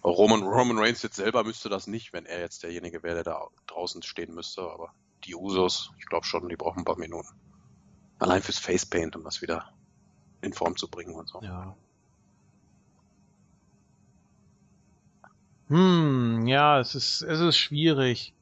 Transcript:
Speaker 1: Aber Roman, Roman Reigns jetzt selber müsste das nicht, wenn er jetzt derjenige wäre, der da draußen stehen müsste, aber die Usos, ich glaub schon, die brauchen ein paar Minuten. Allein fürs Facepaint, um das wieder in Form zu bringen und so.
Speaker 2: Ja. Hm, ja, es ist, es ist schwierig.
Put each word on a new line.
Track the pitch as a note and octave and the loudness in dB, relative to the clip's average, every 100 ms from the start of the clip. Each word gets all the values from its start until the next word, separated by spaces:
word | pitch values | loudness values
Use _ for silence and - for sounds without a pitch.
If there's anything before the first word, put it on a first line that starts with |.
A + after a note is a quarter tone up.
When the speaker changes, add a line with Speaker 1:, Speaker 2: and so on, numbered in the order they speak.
Speaker 1:
Aber | F2+ | 2
Roman, | F2 G#2 A2 | 6 6 6
Roman | F#2+ G#2+ B2 A2+ | 4 2 2 4
Reigns | A2 A#2 | 2 0
jetzt | A2 - | -8 -4
selber | G2+ A#2+ | -2 0
müsste | A2 A2 A2 | -2 -6 -6
das | G2 G2 | -8 -6
nicht, | A2+ A2+ | -10 -10
wenn | F2+ E2+ | -14 -10
er | F2 | -10
jetzt | E2+ - | -10 -10
derjenige | E2+ F2 E2+ E2+ | -10 -10 -10 -10
wäre, | E2+ E2+ | -6 -6
der | |
da | E2 D#2 D2+ _ - | -4 -8 -10 _ -14
draußen | E2 F2 F2+ | -8 -8 -8
stehen | - - E2+ E2+ | -12 -12 -12 -12
müsste, | E2+ - | -12 -10
aber | F2 D#2+ E2 _ _ _ | -10 -10 -16 _ _ _
die | - | -16
Usos, | E2+ F#2+ F#2+ F#2 - - - | -10 -2 2 2 2 -8 -16
ich | - | -6
glaub | E2+ - | -4 -2
schon, | E2+ F2 | -4 -6
die | E2 | -4
brauchen | E2 F#2 | -4 -4
ein | E2+ | -4
paar | E2 | -4
Minuten. | E2 E2 - - - - - - _ - - _ | -6 -10 -14 -20 -20 -20 -20 -20 _ -20 -20 _
Allein | F#2 F#2 | 2 2
fürs | - - | 2 -6
Facepaint, | - F2+ - F2 E2 E2 | 0 -2 0 -2 -2 -6
um | |
das | D#2+ - | -10 -10
wieder | - E2+ - _ _ _ _ _ _ _ | -6 -6 -8 _ _ _ _ _ _ _
in | - | -10
Form | - F2 F2+ | -2 -4 -2
zu | F#2+ | -8
bringen | - F2 E2 | -10 -14 -14
und | E2 | -14
so. | F#2 | -14
Speaker 2:
Ja. | G2+ F2+ F#2 F#2+ _ _ _ _ _ _ _ _ _ _ _ _ _ _ G3+ G3+ G3+ _ _ G3+ G3+ G2 _ _ _ _ _ _ _ _ _ _ _ _ - _ _ _ _ | -12 -12 -12 -16 _ _ _ _ _ _ _ _ _ _ _ _ _ _ _ _ _ _ _ _ _ _ _ _ _ _ _ _ _ _ _ _ _ _ -20 _ _ _ _
Hm, | D3+ F#3 F3 D#3 C3 A#2+ A2+ A2+ | 6 8 6 4 2 2 2 4
ja, | C#3 D3 C#3+ | 6 8 6
es | A#2+ | 4
ist, | C#3+ - - | -2 -4 -4
es | D#3+ D#3 | -2 2
ist | E3+ D3+ | 4 4
schwierig. | - D3 D#3+ C#3 B2+ A#2 - _ | 2 2 4 4 2 0 -6 _